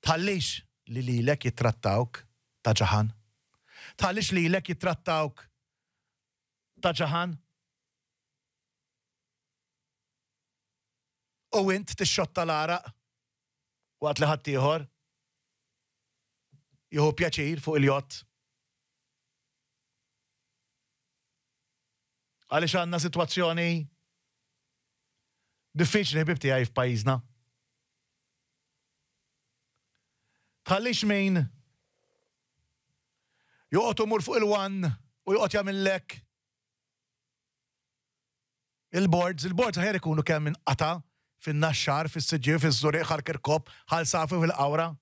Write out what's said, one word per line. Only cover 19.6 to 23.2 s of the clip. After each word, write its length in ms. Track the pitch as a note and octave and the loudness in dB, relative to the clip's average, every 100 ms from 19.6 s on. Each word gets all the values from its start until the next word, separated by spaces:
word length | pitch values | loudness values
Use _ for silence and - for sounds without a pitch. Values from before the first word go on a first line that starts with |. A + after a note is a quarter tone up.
| _ _ _ _ _ _ _ _ _ _ _ _ _ _ _ _ _ _ _ _ _ _ _ _ _ _ _ _ _ | _ _ _ _ _ _ _ _ _ _ _ _ _ _ _ _ _ _ _ _ _ _ _ _ _ _ _ _ _
Għaliex 300 | D3 E3 F#3+ | 0 0 0
għandna 200 | E3+ E3+ | -2 -2
sitwazzjoni 680 | E3 E3 | -2 -2